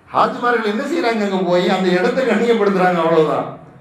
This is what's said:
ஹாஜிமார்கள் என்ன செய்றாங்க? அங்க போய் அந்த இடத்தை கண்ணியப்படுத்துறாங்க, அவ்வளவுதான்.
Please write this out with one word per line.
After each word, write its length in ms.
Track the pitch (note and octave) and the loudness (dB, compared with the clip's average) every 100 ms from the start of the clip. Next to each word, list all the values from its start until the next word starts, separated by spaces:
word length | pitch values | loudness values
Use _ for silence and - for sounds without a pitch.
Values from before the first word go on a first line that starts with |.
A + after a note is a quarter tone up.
| - | -6
ஹாஜிமார்கள் 520 | C3+ A3 - A#3+ A#3 G#3+ | 0 0 0 -2 -2 -2
என்ன 180 | G#3 | -4
செய்றாங்க? 480 | - E4+ A#3 A3+ G3+ | -4 -2 -2 -2 -2
அங்க 40 | F#3+ | -2
போய் 340 | F3+ F3 G3 | 0 0 2
அந்த 200 | F#3 F#3 | 0 0
இடத்தை 360 | F3+ A#3+ C4 B3 | 2 0 0 0
கண்ணியப்படுத்துறாங்க, 720 | G#3 A#3 A3 G3+ F#3+ F3+ F3 | 0 2 2 2 2 2 2
அவ்வளவுதான். 600 | D#3+ D#3+ D3 B2+ - - - - | 2 2 2 0 -6 -12 -20 -20